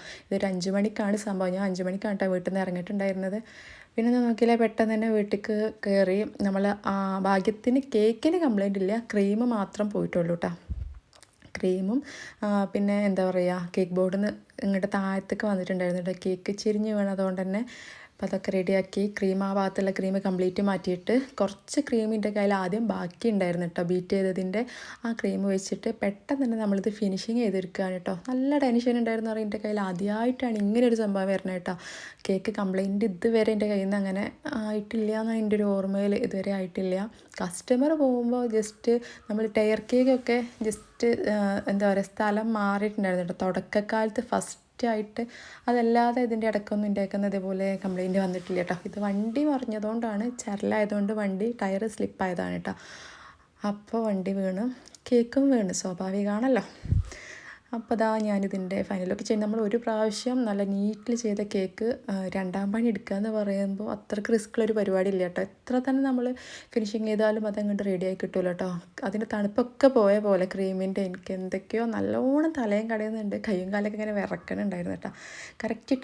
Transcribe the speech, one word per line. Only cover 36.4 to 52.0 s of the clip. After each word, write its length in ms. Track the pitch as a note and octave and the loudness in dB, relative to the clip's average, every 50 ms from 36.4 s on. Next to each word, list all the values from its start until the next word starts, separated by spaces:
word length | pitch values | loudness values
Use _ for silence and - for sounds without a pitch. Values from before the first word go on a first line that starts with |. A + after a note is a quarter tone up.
| F#3 G3+ G3 F#3+ | -2 -2 -2 -2
ആയിട്ടില്ല. 360 | F#3 F3 - G3 F#3+ F#3 F#3 F#3+ G3+ A3+ - - - - - - F3 | -4 -4 -4 -4 -2 0 0 -2 -2 -6 -8 -14 -20 -20 -8 -8 -6
കസ്റ്റമർ 500 | F3+ - - - - B3+ B3 C#4 D4+ D#4+ | -6 -6 -8 0 2 2 4 4 4 4
പോകുമ്പോൾ 500 | D4+ C#4 C4 B3+ A#3+ A#3+ A#3+ B3 B3 B3 A#3+ G#3+ | 4 4 4 4 2 2 0 0 0 0 0 0
just 300 | A3 G#3+ - - - - A#3 A#3 A#3+ A#3+ - - - - | 0 0 -2 -6 -4 0 2 2 2 0 -4 -14 -18 -8
നമ്മൾ 200 | - G#3 G#3+ A3 G#3+ G#3+ A3 | -6 -2 -2 -2 0 2 2
ടയർ 240 | G#3+ G#3+ A3 G#3+ G#3+ - | 4 4 2 2 0 2
കേക്കൊക്കെ 500 | B3 B3 B3+ C4+ C4 B3+ B3 - A#3 B3 A#3+ A#3 - - A3+ | 4 6 6 6 6 4 4 2 2 2 0 -2 -6 -4 -4
just, 400 | A3 G#3 - - - - - A#3+ A#3 A#3 - F#4 G#3 G#3 | -4 -4 -4 -10 -18 -4 0 2 2 2 2 2 0 2
ആ, 40 | G#3 G3+ G3 G3 G3+ - - | 2 2 2 0 0 0 0
എന്താ 160 | G3+ G3+ G#3 G3+ | 0 2 4 4
പറയുക, 200 | G3 G3 F#3+ - - | 4 2 0 -2 -2
സ്ഥലം 360 | - G#3+ G#3 G3+ G#3+ A3 A3+ A3+ | -2 0 2 2 2 0 0 0
മാറിയിട്ടുണ്ടായിരുന്നു 800 | G#3 G3+ G3+ G3+ G3+ G#3 G#3 G#3 - G3 F#3 F3+ F3+ F3 F3 F3+ | 2 2 2 2 2 0 -2 0 0 0 0 2 0 0 -2 -2
ട്ടോ. 60 | - F#3+ | -2 0
തുടക്കക്കാലത്ത് 800 | F#3 F3+ F#3 F#3+ - - G#3+ G#3 G#3 A3+ A3 A3 A3 G#3 B3 A#3 - | 0 0 0 -4 0 0 -2 0 2 0 0 0 0 -2 -4 -4 0
ഫസ്റ്റ് 280 | G3+ G3 F#3+ - - - _ _ _ - B3 A#3 | -2 -2 -2 -4 -10 -16 _ _ _ -4 -2 0
ആയിട്ട്, 320 | A3 G#3+ G#3+ G#3+ - - A#3+ A#3+ - - - - - - - B3 | 0 -2 -4 -6 -6 -8 -8 -8 -10 -16 -20 -20 -20 -6 0 2
അതല്ലാതെ 520 | A#3+ A#3+ A#3 A#3 A#3 A#3 A#3+ A#3+ A#3 B3+ B3 | 2 4 4 6 6 6 6 4 4 2 2
ഇതിൻ്റെ 200 | A3+ A3+ A3 A3 A3 | 2 0 0 0 0
ഇടയ്ക്കൊന്നും 380 | G#3 G#3 G#3 - G#3+ G#3 G#3 G#3 | 0 0 -2 0 -2 0 0 0
ഉണ്ടാക്കുന്ന 400 | G3+ G3+ G3 G3 - G3+ G3+ G3+ | 0 0 0 0 0 0 0 0
ഇതേപോലെ 360 | F#3 G3 F#3 F#3+ G3 F#3+ G3 G3 G3 F#3+ - | 0 -2 -2 -2 -2 0 0 0 -2 -2 -2
കംപ്ലൈന്റ് 360 | F#3+ F3+ F3+ F#3 F#3 F#3 G3 | -2 -2 -2 -2 0 2 2
വന്നിട്ടില്ല 440 | F#3+ F3+ F3+ F3+ F3+ - F#3 F3+ F3 | 2 2 -2 -4 -4 -2 -2 -2 -2
ട്ടോ. 140 | - F3+ F3 - | -2 -4 -6 -6
ഇത് 140 | G3 - G3+ G#3 | -8 -6 -4 -2
വണ്ടി 380 | G3+ G3 G3+ G#3+ A3+ A3+ C#4+ D4+ D4+ | -2 0 0 -2 0 0 0 2 2
മറിഞ്ഞതുകൊണ്ടാണ്, 760 | C#4+ B3+ B3+ A#3 G#3+ G#3+ G#3 G#3+ A3+ A#3 A#3 A3+ G#3 G3+ A3+ B3 B3 - - | 2 0 -2 -4 -4 -4 -2 -2 -2 -2 -2 -2 -2 -2 -2 -2 -4 -6 -6
ചരലായതുകൊണ്ട് 720 | G#3 G3+ G3 G3+ G3+ G#3+ G#3+ G#3 G#3 G#3+ G#3 G3+ G3+ A3 G#3+ | -6 -4 -2 0 0 2 2 2 2 0 0 0 0 0 -2
വണ്ടി 280 | G#3 G3 F#3+ F#3 G#3 A#3 A#3+ - G#3 | -2 -2 -2 0 -2 -2 -2 -2 -2
ടയർ 220 | F#3+ F#3+ G3 A3 A3 - | -2 0 -2 -2 -4 -2
സ്ലിപ്പായതാണ് 640 | - | -4